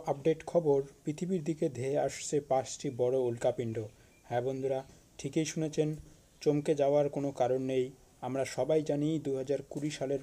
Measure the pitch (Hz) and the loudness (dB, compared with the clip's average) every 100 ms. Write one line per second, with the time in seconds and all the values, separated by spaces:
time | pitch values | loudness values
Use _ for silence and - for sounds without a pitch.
0 | - 139 160 156 - 175 156 139 139 - | 4 0 0 0 0 2 4 4 2 -6
1 | - 151 180 190 151 151 165 120 135 143 | -8 -4 -2 -2 -2 -2 -2 -2 -2 0
2 | 135 - - 151 143 131 123 - 147 120 | 0 -2 -2 -2 2 0 0 -6 -6 0
3 | 123 131 123 117 131 120 113 113 107 - | 2 2 2 2 0 0 -4 -4 -8 -12
4 | - _ - 120 127 135 131 131 135 - | -20 _ -4 -2 -2 -2 -2 -2 -4 -18
5 | _ - 139 160 156 - 156 151 151 156 | _ -12 -4 -2 -2 -2 -2 0 0 -2
6 | - - _ _ 151 147 147 147 139 147 | -10 -20 _ _ 2 2 2 4 4 6
7 | 143 143 139 131 123 131 131 131 127 - | 4 0 -4 0 2 2 2 0 0 -6
8 | - _ 123 135 127 - 135 156 147 143 | -20 _ -6 -2 -2 -2 2 2 2 0
9 | 147 160 139 131 131 135 - 147 151 147 | 0 0 -2 -2 0 -2 -4 -6 -6 -4
10 | 135 139 | -2 -2